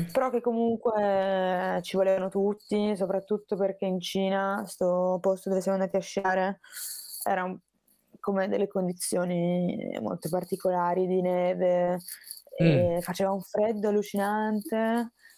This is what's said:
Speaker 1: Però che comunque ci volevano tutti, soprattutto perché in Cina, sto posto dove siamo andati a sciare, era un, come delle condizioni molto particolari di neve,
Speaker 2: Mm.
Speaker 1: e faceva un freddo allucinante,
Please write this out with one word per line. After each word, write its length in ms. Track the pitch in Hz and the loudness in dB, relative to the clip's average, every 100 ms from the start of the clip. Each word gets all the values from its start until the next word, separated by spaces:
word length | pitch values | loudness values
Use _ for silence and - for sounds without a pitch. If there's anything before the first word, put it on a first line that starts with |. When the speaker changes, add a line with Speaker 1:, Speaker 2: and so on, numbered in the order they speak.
| 170 | 0
Speaker 1:
Però 180 | 262 254 | 0 0
che 100 | 240 | 0
comunque 1400 | 240 226 233 226 233 214 202 196 190 190 185 180 185 180 | 0 0 0 0 0 2 2 2 2 2 2 0 0 -2
ci 140 | 175 190 | -2 2
volevano 320 | 190 190 190 | 4 4 0
tutti, 680 | 196 196 208 - 208 208 196 | 0 0 0 -2 0 0 0
soprattutto 600 | 190 196 190 208 - 185 | 0 -2 -2 -4 -2 -2
perché 300 | 196 196 196 | 0 0 -2
in 140 | 185 | -2
Cina, 640 | 175 190 190 196 196 202 190 | -2 0 0 0 0 -2 -6
sto 520 | - 180 180 185 185 | -2 0 2 2 0
posto 280 | 196 190 - | 0 0 0
dove 120 | 190 | -2
siamo 160 | 180 196 | 0 0
andati 180 | 190 196 | 0 0
a 40 | |
sciare, 600 | 180 - 190 190 185 190 - - - - - - | -2 -2 0 2 0 -2 -12 -14 -12 -12 -14 -6
era 200 | 208 190 | -2 0
un, 140 | 185 185 - _ _ _ _ - | -2 -6 -12 _ _ _ _ -8
come 280 | - 196 190 | -2 0 0
delle 180 | 202 196 | 0 0
condizioni 1080 | 196 180 180 - 180 180 175 175 180 180 - 50 50 | 0 -2 -2 -4 -2 0 0 0 2 0 -2 -6 -6
molto 280 | - 180 165 | -4 -4 -4
particolari 760 | 180 180 185 185 180 175 180 185 | -4 -4 -4 0 0 2 0 2
di 140 | 185 | 2
neve, 760 | 180 180 180 180 180 180 175 180 - - - - - - | 2 2 0 2 2 2 2 -2 -6 -16 -16 -20 -12 2
Speaker 2:
Mm. 320 | 165 156 175 | 4 6 4
Speaker 1:
e 60 | 170 | 0
faceva 280 | 175 180 196 | -2 -2 -2
un 80 | 196 | -2
freddo 480 | 180 - 214 214 208 | -4 0 0 0 0
allucinante, 1200 | 208 202 202 202 214 214 214 - 220 220 233 233 - - | 0 0 -2 0 0 0 -2 -2 -2 0 0 -2 -8 -20